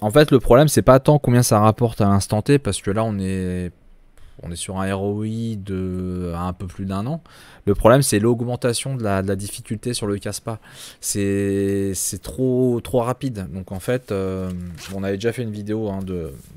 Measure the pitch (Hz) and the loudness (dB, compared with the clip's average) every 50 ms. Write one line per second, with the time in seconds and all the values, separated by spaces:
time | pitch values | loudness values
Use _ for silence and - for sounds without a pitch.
0 | - 107 104 151 151 143 147 123 - - 117 127 156 151 - - - - 131 135 | -2 2 6 6 6 6 6 4 6 8 8 8 8 6 4 4 6 8 8 8
1 | - - 151 143 - - 120 123 120 - 123 104 107 110 110 - 123 113 - - | 8 6 4 4 4 4 4 4 4 4 4 4 6 4 4 4 2 0 0 2
2 | 107 101 101 98 - - - 107 104 - 139 143 - 101 95 - - 104 95 110 | 2 4 4 2 2 0 -2 -2 2 2 2 2 2 0 -6 -4 -4 -4 -2 -2
3 | 113 113 107 98 95 95 95 95 92 92 90 90 90 87 - _ _ - - - | -2 -2 -2 -4 -4 -4 -4 -4 -4 -4 -4 -4 -6 -6 -10 _ _ -20 -20 -20
4 | - _ _ - - - - - - 87 87 82 - - 95 95 95 95 98 95 | -20 _ _ -20 -20 -20 -20 -16 -12 -12 -10 -10 -10 -8 -6 -4 -4 -2 -2 -2
5 | 98 101 104 104 107 110 110 113 117 113 110 104 95 98 95 92 92 92 92 92 | -2 -2 -2 -2 -4 -4 -4 -4 -4 -6 -6 -6 -6 -6 -4 -4 -4 -4 -4 -4
6 | 92 92 92 90 90 87 85 85 90 92 92 - 101 90 - - 98 95 95 95 | -4 -4 -4 -4 -4 -4 -4 -4 -4 -6 -6 -6 -10 -12 -10 -8 -6 -6 -4 -4
7 | 104 127 160 165 - - - - - - - - - - 101 - - 110 120 139 | -4 -4 -6 -8 -10 -14 -20 -20 -20 -20 -20 -4 0 0 2 6 6 8 8 6
8 | 139 - - 104 107 117 120 117 123 120 123 127 - 123 117 - - 135 135 127 | 6 4 2 2 2 2 2 0 -2 -6 -6 -2 -2 -2 -2 -2 -4 -6 -6 -4
9 | 113 104 98 95 95 98 98 98 101 98 - - - - 117 107 - 123 120 - | -2 -2 -2 0 0 -2 -2 -4 -6 -8 -10 -12 -10 -8 -8 -6 -6 -6 -6 -4
10 | - 104 101 104 - 107 104 - - - 113 107 - - - - - - - - | -4 -4 -4 -4 -6 -8 -10 -10 -8 -10 -10 -10 -12 -18 -20 -20 -20 -20 -18 -12
11 | - - - 101 101 98 98 98 101 98 98 98 101 98 98 98 98 98 95 - | -8 -6 -4 -2 -2 0 0 0 0 0 0 0 0 0 0 0 -2 -2 -4 -4
12 | - - - 95 - - - - 131 131 127 123 127 127 120 117 113 - - 127 | -4 -6 -6 -8 -10 -10 -6 -2 0 0 2 2 2 2 2 0 -2 -2 0 0
13 | 113 120 127 - - 135 120 101 92 76 73 95 90 - 101 92 - - 123 127 | 0 0 -2 -4 -6 -8 -6 -6 -8 -8 -8 -10 -10 -10 -10 -8 -4 -4 -4 -4
14 | 127 - 107 98 95 95 95 92 92 92 92 90 90 87 85 76 - - 95 98 | -4 -4 -4 -4 -2 -4 -4 -4 -6 -6 -6 -8 -8 -10 -12 -14 -12 -10 -8 -6
15 | 95 98 101 98 101 117 113 - 123 110 104 104 104 104 107 110 110 104 98 98 | -4 -4 -2 -2 -2 -2 -2 -4 -6 -8 -8 -8 -6 -6 -4 -4 -4 -4 -4 -6
16 | 95 92 92 87 82 78 69 58 - - - | -6 -6 -6 -6 -6 -8 -10 -14 -18 -20 -20